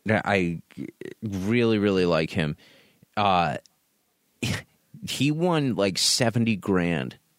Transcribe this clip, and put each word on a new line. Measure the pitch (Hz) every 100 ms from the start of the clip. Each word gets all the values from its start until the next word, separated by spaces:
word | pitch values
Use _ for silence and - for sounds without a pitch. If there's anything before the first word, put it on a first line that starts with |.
Now, | - 107 -
I | 101 87 82 - - 69 - - -
really, | 110 98 95 120 117 110
really | 101 95 90
like | 80 82
him. | - 78 73 - - _ _ _ -
Uh, | 101 90 80 - - _ _ _ _ _ _ _
<laughs> | - - - _ _ - 98
he | - 139
won, | 151 180 160 139 95
like, | 98 87
seventy | - - 120 120 113 104
grand | - 92 87 82 64 - _